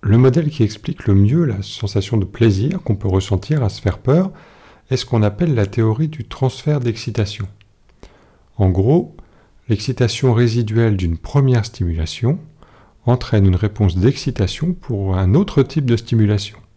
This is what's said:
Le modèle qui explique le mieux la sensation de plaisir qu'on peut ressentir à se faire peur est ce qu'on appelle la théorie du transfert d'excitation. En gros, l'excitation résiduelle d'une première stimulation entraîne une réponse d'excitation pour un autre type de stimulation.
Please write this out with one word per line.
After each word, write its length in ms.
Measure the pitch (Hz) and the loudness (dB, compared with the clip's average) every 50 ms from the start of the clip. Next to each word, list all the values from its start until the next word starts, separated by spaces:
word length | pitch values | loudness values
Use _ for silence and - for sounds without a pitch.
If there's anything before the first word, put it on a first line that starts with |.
Le 160 | - 98 104 | 2 4 4
modèle 320 | 117 127 131 127 165 160 147 | 6 6 6 4 4 0 -2
qui 140 | 151 - 117 | 0 0 -2
explique 440 | 104 - - - - 175 - - | -2 -2 -6 -8 -10 -10 -6 0
le 80 | - 101 | 2 4
mieux 300 | 98 101 104 131 165 170 | 4 4 4 4 2 0
la 160 | 143 101 95 | 0 -2 -4
sensation 560 | 98 - - - - 101 - 107 95 - 117 | -6 -8 -10 -8 -8 -4 -4 -4 -4 -2 -2
de 80 | 110 95 | -2 -2
plaisir 580 | - - - 117 113 98 95 110 143 190 185 - | -4 -2 2 2 2 4 2 0 -2 -4 -6 -4
qu'on 140 | - 107 | -4 -4
peut 120 | 98 - 98 | -2 -2 -2
ressentir 540 | 92 95 95 - 98 92 - - 151 151 123 | -2 -2 0 0 -4 -4 -2 -2 -2 0 0
à 60 | 101 | -2
se 140 | - - - | -4 -2 -4
faire 160 | 107 - - | -4 -4 -2
peur 340 | - - 135 165 190 190 190 - - - _ _ _ - - _ _ _ | -2 0 2 2 2 0 -6 -12 -20 -20 _ _ _ -20 -20 _ _ _
est 60 | 131 | -4
ce 80 | 127 - | -4 -4
qu'on 180 | - - 113 107 | -2 0 2 2
appelle 320 | 104 101 - 175 165 143 | 0 0 -2 -2 0 0
la 120 | 117 104 | 0 0
théorie 420 | 101 - - 113 110 107 113 160 151 | -2 0 0 0 0 2 0 -2 -4
du 160 | 156 156 113 | -4 -10 -14
transfert 560 | - - - 135 131 - - - 151 151 143 | -14 -6 -2 -2 -2 -2 -4 -4 -2 -2 0
d'excitation. 640 | 123 120 110 - - - 104 - 107 101 - - 101 - - _ _ _ _ _ _ _ _ _ - - _ _ _ _ _ _ _ _ _ | -2 -4 -4 -4 -8 -8 -4 -4 -4 -4 -4 -10 -10 -10 -12 _ _ _ _ _ _ _ _ _ -20 -20 _ _ _ _ _ _ _ _ _
En 140 | - 104 92 | 0 2 2
gros, 440 | 90 90 95 113 147 175 - - - - - _ _ _ _ _ _ _ _ - | 2 2 2 4 2 2 0 -2 -12 -20 -20 _ _ _ _ _ _ _ _ -4
l'excitation 640 | 117 101 - - 123 - 123 113 - - - 131 117 | -2 -2 -2 -6 -2 0 0 -2 0 0 0 2 4
résiduelle 640 | 113 120 117 110 120 117 104 107 113 117 113 104 | 4 2 2 2 0 -2 0 0 2 2 2 2
d'une 220 | 95 90 85 85 82 | 0 0 -2 -2 -4
première 480 | - - - 143 139 131 127 117 104 | -8 -2 0 2 2 4 2 2 0
stimulation 720 | - - - - 85 82 80 80 78 - - - 117 151 196 - - _ _ - _ _ - - _ _ _ _ | -4 -6 -4 -4 -4 -2 -4 -4 -6 -6 -4 -2 -2 -2 -2 -6 -16 _ _ -20 _ _ -20 -20 _ _ _ _
entraîne 380 | - 127 123 - - - 107 98 | 0 0 0 0 0 2 4 4
une 120 | 98 92 | 4 4
réponse 420 | 90 - 104 - - 107 95 80 92 | 2 0 -2 0 2 0 0 2 2
d'excitation 760 | 90 123 139 - - 147 - - 101 90 - - 151 175 180 | 0 0 0 0 -6 -6 -2 -2 -2 -2 -2 -4 -4 -4 -4
pour 460 | - - - 123 98 98 95 95 92 | -6 -6 -8 -6 -4 -2 -2 0 0
un 160 | 95 92 101 | 2 2 2
autre 280 | 160 202 - - 147 135 | 2 2 2 2 0 0
type 220 | - - 160 139 | 0 0 -4 0
de 140 | 123 117 110 | 0 0 0
stimulation. 580 | - - - 113 107 101 104 101 - - - - - _ _ | 0 -2 2 2 2 2 2 0 -2 -6 -14 -20 -20 _ _